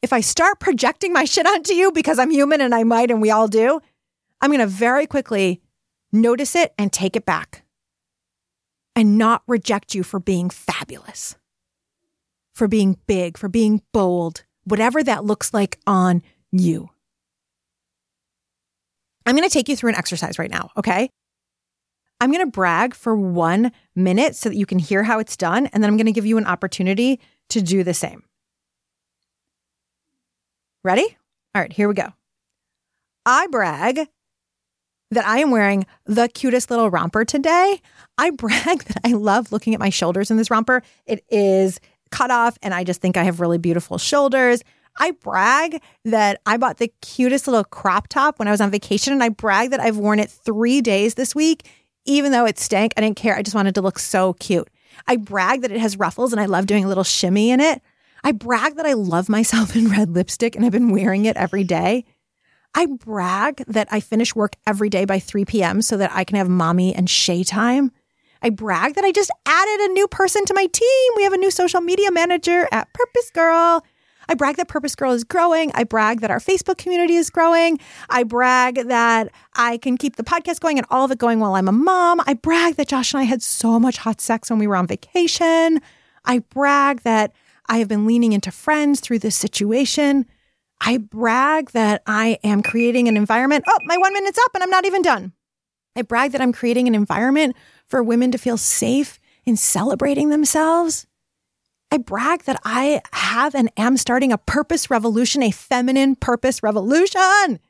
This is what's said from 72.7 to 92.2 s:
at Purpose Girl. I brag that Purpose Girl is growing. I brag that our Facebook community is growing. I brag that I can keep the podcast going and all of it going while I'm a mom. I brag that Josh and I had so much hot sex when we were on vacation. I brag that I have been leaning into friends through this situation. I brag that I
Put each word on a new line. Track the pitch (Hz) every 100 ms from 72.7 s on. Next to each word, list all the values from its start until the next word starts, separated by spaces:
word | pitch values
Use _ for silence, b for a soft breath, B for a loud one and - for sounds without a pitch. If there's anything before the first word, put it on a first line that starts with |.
at | 220 -
Purpose | - 480 494 466
Girl. | - 330 330 339 330 - b b b b
I |
brag | 277 285 294
that | 349
Purpose | 311 269
Girl | - 262
is | 247
growing. | 233 359 339 320 311
I | -
brag | 233 226 214 233
that | 214
our | 233
Facebook | - 381 - 381
community | - 359 349
is | 339 330
growing. | - 330 330 339 320 B B B
I | 254
brag | 240 240 254 254 254 254 240
that | 240 233 226 220 b b
I | - 233 233
can | 269 254
keep | 285 -
the |
podcast | 226 339 330 330
going | 330 285
and | 240
all | 254
of | 269
it | 262
going | 233 226
while | 214
I'm | 190 190
a |
mom. | 214 320 370 349 339 -
I |
brag | 269 - 330 339 302
that | 285
Josh | 269 247
and | 285
I |
had | 254 247
so | - - 226 226
much | 247 240
hot | - 214
sex | - 226 -
when | 226
we | 208
were | 196
on | 180
vacation. | 196 - 359 339 - 330 330 330 320 b b b b
I | - 247
brag | - 262 285 285 285 262
that | - 220 214 b b b -
I | 226
have | 214
been | 208 214
leaning | 233 233
into | 208 185
friends | - - 302 294 285
through | - 233
this | 220 -
situation. | - - 202 226 277 - 285 277 240 _ _ _ _ _
I | - 247
brag | 208 214 233 233 277 311 277
that | 233 214 208 -
I | 214